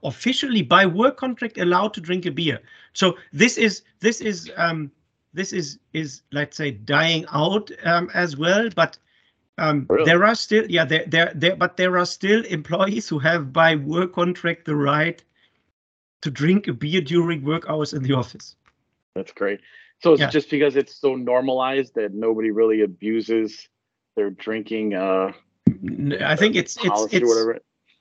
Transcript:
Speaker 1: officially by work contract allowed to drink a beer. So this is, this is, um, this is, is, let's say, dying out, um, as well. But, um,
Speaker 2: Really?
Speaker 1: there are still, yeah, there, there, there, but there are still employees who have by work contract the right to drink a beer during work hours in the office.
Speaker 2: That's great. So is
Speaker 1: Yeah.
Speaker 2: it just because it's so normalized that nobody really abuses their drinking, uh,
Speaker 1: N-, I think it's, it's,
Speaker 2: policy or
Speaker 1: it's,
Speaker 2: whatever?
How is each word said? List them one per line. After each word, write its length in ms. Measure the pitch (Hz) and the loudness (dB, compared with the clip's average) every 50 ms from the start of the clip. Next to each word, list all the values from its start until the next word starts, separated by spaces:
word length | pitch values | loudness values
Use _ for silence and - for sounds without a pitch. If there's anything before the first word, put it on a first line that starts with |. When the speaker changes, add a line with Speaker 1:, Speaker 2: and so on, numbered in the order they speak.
| - | -10
Speaker 1:
officially 580 | 151 - - - 247 262 - 294 269 240 214 | -10 -8 -4 -4 -4 -2 -2 -2 -2 0 0
by 240 | 151 120 - 185 - | 2 4 4 6 6
work 320 | 185 160 196 240 277 285 - | 4 4 2 2 2 0 -2
contract 400 | 269 254 240 - 233 226 - - | -6 -8 -6 -6 -8 -8 -6 -2
allowed 360 | 180 175 180 185 208 220 214 | 0 2 2 2 0 -2 -4
to 60 | 208 | -8
drink 240 | 160 165 180 185 175 | -8 -6 -6 -4 -4
a 60 | 175 | -6
beer. 280 | 139 160 165 151 123 - - - - - - _ - | -6 -4 -2 -2 -4 -4 -8 -16 -20 -20 -20 _ -2
So 240 | - 196 185 175 - - - - | 0 2 2 2 0 -8 -6 0
this 240 | 143 208 247 - 226 | 4 4 4 4 4
is, 240 | 226 214 - - - _ _ _ | 0 0 0 -2 -10 _ _ _
this 220 | - 226 220 - | -2 0 0 0
is, 300 | - 214 196 170 160 - - | -2 -6 -6 -6 -8 -10 -4
um, 360 | - 170 170 165 160 151 139 - _ _ _ _ _ _ _ - | -2 -2 -2 -2 -4 -6 -10 -12 _ _ _ _ _ _ _ -8
this 180 | 165 190 - | -8 -8 -6
is, 280 | - 185 156 139 139 - _ _ - | -6 -6 -6 -8 -10 -18 _ _ -8
is, 280 | 156 160 143 - - _ _ | -8 -8 -8 -10 -16 _ _
let's 240 | 139 147 147 143 - | -6 -6 -6 -6 -6
say, 160 | - 156 143 | -6 -6 -6
dying 540 | 120 101 107 104 143 151 160 165 165 156 - - - | -6 -8 -2 0 2 2 4 4 2 0 -2 -2 -2
out, 380 | 147 156 180 196 214 202 - 180 - - | 0 2 2 0 0 -4 -6 -10 -4 0
um, 260 | 165 170 170 175 175 - | 2 2 2 0 0 -2
as 240 | 175 175 165 143 135 | -2 -2 -2 -2 -2
well. 320 | 156 175 190 208 233 226 175 | 0 2 2 2 2 0 2
But, 220 | 170 165 151 - - _ _ _ _ _ _ _ _ _ _ _ - | 0 0 0 0 -6 _ _ _ _ _ _ _ _ _ _ _ -2
um, 280 | 160 156 147 143 127 - | 0 0 0 0 0 2
Speaker 2:
Really? 160 | - 131 160 | 2 2 4
Speaker 1:
there 180 | 160 170 175 196 | 4 4 6 4
are 120 | 214 233 | 4 2
still, 300 | - - - 214 220 220 202 | 0 -2 0 0 0 2 2
yeah, 160 | 170 165 160 | 0 0 0
there, 180 | 131 160 160 - 160 | 2 0 -2 -2 0
there, 240 | 147 165 170 - - | 0 0 0 0 0
there, 200 | 151 151 175 190 | 0 0 0 0
but 200 | - 180 180 - | 0 -2 -2 0
there 220 | - 185 185 180 180 | 0 0 0 2 0
are 80 | 180 | 0
still 400 | 175 - - - 196 214 226 226 | -2 -4 -4 0 2 2 2 2
employees 640 | 185 185 156 143 143 165 180 190 202 208 226 - - | -2 -6 -8 -6 -4 -2 0 0 0 -2 -4 -6 -4
who 100 | 160 147 | -4 -2
have 320 | 127 160 170 170 143 131 | 0 0 0 0 -2 -2
by 240 | 135 165 165 165 160 | 0 2 4 4 2
work 380 | 151 139 151 165 170 190 180 - | 0 -2 -4 -2 -2 -2 -2 -2
contract 520 | 180 175 180 175 - - 170 170 - _ | -2 -2 -2 -2 -2 -4 -4 -6 -6 _
the 100 | 160 151 | -4 -2
right 460 | 147 143 143 147 151 156 170 165 - _ _ _ _ _ _ _ _ _ _ _ _ _ _ _ _ _ _ _ _ | -2 0 0 0 0 0 -2 -4 -8 _ _ _ _ _ _ _ _ _ _ _ _ _ _ _ _ _ _ _ _
to 100 | - 156 | -8 -8
drink 360 | 127 120 143 165 190 208 202 175 | -4 -2 2 2 2 2 0 -2
a 60 | 135 | -6
beer 280 | 113 147 147 170 190 | -6 -6 -4 -2 -2
during 420 | 151 127 170 175 170 170 170 147 131 | -2 0 0 0 2 0 -2 -4 -4
work 260 | 147 160 170 - - | -4 -4 -4 -4 -4
hours 240 | 156 156 147 143 - | -4 -4 -4 -4 -6
in 100 | 147 131 | -4 -2
the 100 | 127 135 | 0 0
office. 420 | 127 113 - - 107 - - - _ _ _ _ _ _ _ _ _ _ _ - | -2 -2 -6 -10 -20 -20 -20 -20 _ _ _ _ _ _ _ _ _ _ _ -10
Speaker 2:
That's 160 | 95 92 - - | -10 -10 -10 -8
great. 260 | - 101 98 - - _ - - - - _ _ _ | -6 -4 -4 -4 -6 _ -18 -20 -20 -20 _ _ _
So 120 | - 175 160 | 4 4 4
is 60 | 143 | 6
Speaker 1:
Yeah. 80 | 147 135 | 4 2
Speaker 2:
it 40 | |
just 180 | 139 151 - - | 2 0 0 0
because 260 | 156 143 147 143 127 | 0 0 2 2 2
it's 180 | 139 135 - - | 2 0 -2 -2
so 220 | - - 139 131 | -2 -2 0 0
normalized 800 | 131 123 123 123 127 127 135 127 127 127 131 135 135 131 120 - | -2 -2 0 0 2 2 0 0 0 0 0 0 -2 -2 -2 -4
that 180 | 117 107 101 98 | -4 -4 -4 -4
nobody 380 | 107 113 113 113 110 110 110 | -2 -2 0 0 0 0 0
really 300 | 104 110 113 110 110 107 | 2 2 4 4 4 2
abuses 880 | 104 101 90 - 101 107 113 113 110 113 113 113 110 107 - - - _ _ _ _ _ _ _ _ _ - | 2 0 -2 -4 -6 -4 -2 -2 -2 0 0 0 -2 -2 -6 -12 -20 _ _ _ _ _ _ _ _ _ -4
their 140 | 113 104 98 | -4 -2 -2
drinking, 640 | 92 - - 110 110 110 104 - 113 110 107 107 101 | -4 -8 -8 -6 -6 -6 -6 -6 -4 -4 -2 -2 -2
uh, 360 | 92 95 95 95 95 95 95 95 - _ _ _ _ - - | -2 0 0 0 0 0 -2 -4 -10 _ _ _ _ 0 0
Speaker 1:
N-, 500 | - - 185 - - - 143 139 143 - | 0 0 -2 -8 -6 -4 -4 -4 -4 -2
I 140 | - 147 156 | -2 -2 0
think 200 | 151 202 220 - | 2 2 2 2
it's, 200 | 175 - - - - | 0 -4 -4 -6 -4
it's, 100 | - 185 | -2 -2
Speaker 2:
policy 280 | 104 104 110 - - 135 | 0 0 0 0 0 2
or 20 | |
Speaker 1:
it's, 60 | 123 117 | 2 4
Speaker 2:
whatever? 300 | 113 113 113 113 120 - - _ _ _ _ _ _ _ | 2 2 2 -2 -4 -6 -10 _ _ _ _ _ _ _